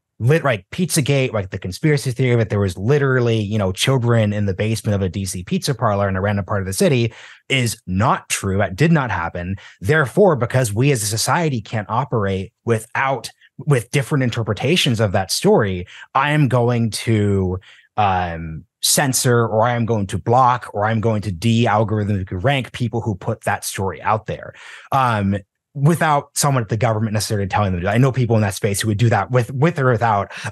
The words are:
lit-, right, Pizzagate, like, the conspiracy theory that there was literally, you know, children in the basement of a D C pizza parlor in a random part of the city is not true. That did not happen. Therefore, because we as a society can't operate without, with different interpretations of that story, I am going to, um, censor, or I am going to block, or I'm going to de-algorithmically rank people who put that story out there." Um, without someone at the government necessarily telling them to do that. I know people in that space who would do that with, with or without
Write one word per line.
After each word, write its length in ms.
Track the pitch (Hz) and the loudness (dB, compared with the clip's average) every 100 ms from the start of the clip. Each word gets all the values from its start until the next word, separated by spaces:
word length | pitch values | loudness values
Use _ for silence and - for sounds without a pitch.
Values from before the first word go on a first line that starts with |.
| _ - | _ -4
lit-, 260 | 117 160 | 2 2
right, 220 | 143 110 - | 2 -2 -4
Pizzagate, 600 | - 180 165 131 139 127 | -4 -2 0 2 2 0
like, 200 | 107 95 | -2 -4
the 60 | 98 | -8
conspiracy 520 | 92 90 160 147 135 | -10 -2 0 0 0
theory 260 | 120 131 117 | 0 2 2
that 140 | 107 | 2
there 100 | 104 | 0
was 160 | 98 92 | 0 0
literally, 640 | 104 147 139 127 120 113 | 0 2 2 2 2 0
you 180 | 101 107 | 0 0
know, 160 | 95 | -2
children 640 | 90 - 131 117 117 107 | -2 0 2 2 2 2
in 100 | 104 | 0
the 80 | 101 | -2
basement 420 | 92 107 110 113 | -2 -2 -2 0
of 60 | 101 | 0
a 80 | 95 | 0
D 160 | 101 | -2
C 180 | 95 90 | -6 -8
pizza 320 | 90 190 - | -4 -4 -2
parlor 320 | 127 113 101 101 | -2 0 0 0
in 80 | |
a 60 | 92 | 0
random 240 | 101 101 | 0 0
part 160 | 90 104 | -2 -4
of 60 | 92 | -4
the 80 | |
city 400 | 95 190 131 117 - - - - | 0 2 2 0 -4 -20 -16 -4
is 320 | 135 120 - - | -2 -2 -4 -4
not 420 | 92 127 185 - | 0 2 0 -2
true. 300 | - 98 95 | -6 -2 -2
That 180 | 98 90 | -2 0
did 160 | 165 | 2
not 180 | 160 123 | 2 0
happen. 460 | 92 82 87 87 98 - - | -4 -6 -6 -8 -8 -12 -6
Therefore, 560 | 98 156 135 - 202 139 | 0 2 2 2 4 2
because 340 | 120 131 120 | 0 0 0
we 220 | 101 143 | 0 2
as 100 | 127 | 0
a 40 | 104 | -2
society 560 | 110 - 151 160 123 | -2 0 0 0 -4
can't 260 | - 113 101 | -6 -6 -4
operate 640 | 113 135 117 98 95 95 _ 117 | -4 -2 -2 -2 -2 -6 _ -2
without, 640 | 110 - 123 135 127 - - _ - | -2 -2 -2 -2 -2 -6 -16 _ -8
with 340 | 147 131 - | 0 0 0
different 320 | 143 127 147 | -2 0 0
interpretations 800 | 127 117 110 104 127 180 147 110 | 0 -2 -4 -2 0 0 2 2
of 120 | 107 | 2
that 180 | 101 92 | 0 -2
story, 560 | - 196 202 104 92 87 - - | 0 2 4 2 -2 -8 -16 -4
I 180 | 131 143 | 0 2
am 160 | 151 135 | 2 2
going 420 | 127 120 120 113 | 2 2 2 0
to, 680 | - - 110 104 98 92 92 - - _ - | -2 0 2 2 2 0 -4 -8 -20 _ -2
um, 680 | 101 92 87 82 82 78 - _ | 0 0 -2 -6 -8 -10 -14 _
censor, 640 | - - 143 123 131 120 113 | 0 2 0 0 2 2 2
or 160 | 107 | 2
I 120 | 120 | 2
am 100 | 120 | 2
going 240 | 113 113 95 | 0 0 -2
to 100 | 95 | -4
block, 500 | 117 123 123 123 - | 0 4 4 2 -2
or 100 | 104 | -4
I'm 160 | 107 113 | 0 0
going 220 | 113 107 | 0 0
to 80 | 98 | -2
de-algorithmically 1120 | 82 117 113 117 104 107 107 101 101 92 92 | -2 2 2 4 2 0 0 0 -2 -4 -2
rank 300 | 113 139 120 | 0 0 -2
people 280 | - 120 117 | -6 -4 -4
who 120 | 113 | -4
put 280 | 98 - 110 | -4 -6 -6
that 200 | - 101 | -4 -4
story 380 | - - 95 71 | -6 -6 -6 -4
out 240 | 95 110 - | -2 -2 -2
there." 260 | 78 - - - - - | -10 -12 -18 -20 -20 -4
Um, 460 | 139 127 107 98 101 - _ _ | 0 2 2 0 -2 -6 _ _
without 560 | 143 143 165 160 143 - | 0 2 2 2 2 -2
someone 280 | - 147 135 | -2 0 0
at 80 | 107 | 0
the 60 | 110 | 0
government 360 | 120 107 110 | 0 0 0
necessarily 340 | 107 - 107 98 | -2 -2 -2 -2
telling 240 | 110 101 | 0 0
them 100 | 90 | 0
to 0 | |
do 40 | 92 | 0
that. 80 | |
I 40 | 113 | 4
know 120 | 135 | 4
people 240 | 127 117 | 2 2
in 80 | 110 | 2
that 120 | 104 | 0
space 260 | - 107 101 | 0 -2 -2
who 80 | 113 | -2
would 100 | 101 | 2
do 120 | 117 | 2
that 200 | 104 95 | 2 2
with, 220 | 123 117 | 0 -2
with 260 | 135 160 147 | 0 0 2
or 140 | 127 | 2
without 400 | 117 117 101 98 - 107 | 2 2 0 -2 -8 -6